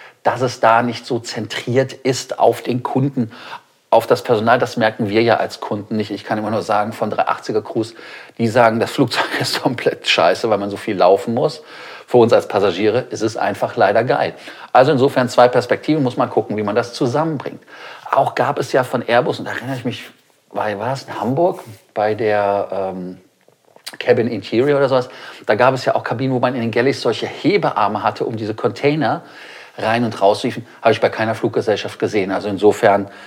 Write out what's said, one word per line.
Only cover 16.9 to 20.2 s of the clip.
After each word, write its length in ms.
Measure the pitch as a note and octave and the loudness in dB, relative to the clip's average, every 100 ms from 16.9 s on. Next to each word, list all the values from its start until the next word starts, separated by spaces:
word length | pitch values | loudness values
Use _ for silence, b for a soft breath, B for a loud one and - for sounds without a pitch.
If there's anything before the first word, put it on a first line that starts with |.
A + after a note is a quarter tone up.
zusammenbringt. 680 | - C3 C#3+ E3 D3 - - B B B B B | -2 -2 0 -2 -4 -8 -12 B B B B B
Auch 260 | - C3 - | 2 2 0
gab 220 | B2 C#3+ | -2 -2
es 140 | C3+ | 0
ja 140 | C3+ B2 | 0 0
von 160 | B2 | -2
Airbus, 380 | A#2 A#2+ B2 A#2 | 2 2 2 -2
und 60 | A2+ | -6
da 60 | |
erinnere 240 | G2+ B2 B2+ | -8 -8 -6
ich 80 | |
mich, 220 | B2 A2+ - - | -6 -8 -12 -20